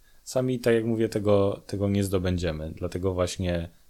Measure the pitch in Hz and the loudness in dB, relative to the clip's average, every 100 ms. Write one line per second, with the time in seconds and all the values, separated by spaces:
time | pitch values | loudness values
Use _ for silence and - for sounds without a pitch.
0 | - - - 127 127 123 120 117 113 113 | -20 -20 -6 -2 -2 0 2 2 2 0
1 | 110 110 104 101 98 - - 98 101 101 | 0 0 2 4 4 -2 -6 -2 2 2
2 | 98 95 90 90 85 78 78 82 87 90 | 2 0 0 0 -2 -4 -8 -8 -6 -4
3 | 95 90 90 - 92 85 85 - | -2 0 -2 -2 -2 -2 -4 -12